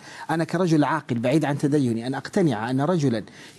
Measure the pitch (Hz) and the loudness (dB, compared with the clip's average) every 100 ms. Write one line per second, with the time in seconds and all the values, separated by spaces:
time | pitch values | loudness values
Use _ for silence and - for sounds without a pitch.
0 | - - - 165 156 170 185 160 135 151 | -6 -16 -4 -2 -2 0 2 4 2 0
1 | - 117 139 156 143 139 147 147 127 113 | -2 -2 2 2 2 0 0 2 0 -2
2 | 127 135 - 208 170 104 117 131 147 185 | -4 -8 -4 0 2 0 -2 0 0 2
3 | 139 113 - - - | 2 0 -6 -18 -14